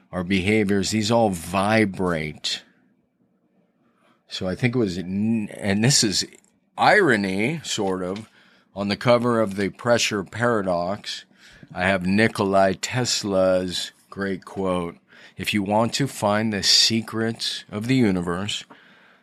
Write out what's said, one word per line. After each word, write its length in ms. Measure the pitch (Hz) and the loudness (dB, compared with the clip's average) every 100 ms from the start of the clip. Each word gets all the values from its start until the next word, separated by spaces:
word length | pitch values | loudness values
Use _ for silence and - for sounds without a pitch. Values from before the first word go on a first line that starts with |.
| - | -10
our 120 | 92 | -6
behaviors, 680 | 90 98 90 110 101 101 90 | 0 0 2 2 2 0 0
these 180 | 110 104 | -2 2
all 200 | 117 110 | 2 2
vibrate. 1300 | 90 82 95 101 110 107 92 90 80 78 76 - - - _ _ _ _ _ _ _ _ _ _ _ _ _ _ _ - | 0 -4 -2 2 2 2 0 -2 -2 -6 -8 -8 -10 -12 _ _ _ _ _ _ _ _ _ _ _ _ _ _ _ -16
So 200 | - 92 | -8 -6
I 80 | 90 | -2
think 200 | - 127 | 0 0
it 40 | |
was, 180 | 107 87 | 0 -2
and 840 | 87 95 107 113 104 - 101 98 | -4 -2 0 -2 -4 -6 -2 2
this 200 | 117 143 | 4 4
is 240 | 110 92 92 - _ _ _ - | 2 0 -4 -10 _ _ _ 2
irony, 840 | 131 196 175 110 98 95 117 160 | 4 6 6 4 2 0 -2 -4
sort 400 | - - 98 92 | -6 -4 -2 -2
of, 260 | 90 101 110 _ _ _ _ 98 | -4 -8 -12 _ _ _ _ -6
on 140 | 101 | -4
the 80 | 101 | -2
cover 420 | 127 120 120 113 | 4 4 4 2
of 160 | 107 98 | 0 0
the 140 | 95 | -4
Pressure 540 | - 120 117 - 104 | -2 0 2 2 -4
Paradox, 1040 | 87 107 120 113 95 87 87 107 - - - _ - - - | -6 -2 0 0 0 0 -2 -6 -8 -14 -16 _ -20 -20 -14
I 120 | 90 90 | -2 0
have 200 | 98 90 | 2 2
Nikolai 680 | 101 110 - 101 98 95 | 4 4 2 2 4 4
Tesla's 1200 | 92 - 127 120 - 104 95 95 92 92 85 - _ - | 2 -4 -4 -2 -2 0 2 4 2 0 -6 -10 _ -16
great 340 | - 98 92 | -8 -6 -6
quote, 540 | - - 95 90 87 - _ - - - | -8 -6 -2 -2 -4 -10 _ -20 -20 -12
"If 160 | 92 | -4
you 100 | 107 | -2
want 300 | 95 107 117 | 0 0 0
to 140 | - 135 | -2 -4
find 440 | - 104 104 113 | -2 0 0 -2
the 120 | 101 | -2
secrets 1000 | 92 - - 113 110 110 113 113 - - - | 2 4 4 0 -4 -4 -4 -4 -6 -8 -10
of 160 | 107 117 | -8 0
the 80 | 131 | 2
universe, 680 | 110 92 87 87 104 - - - - - _ _ | 4 2 -2 -4 -6 -8 -10 -20 -20 -20 _ _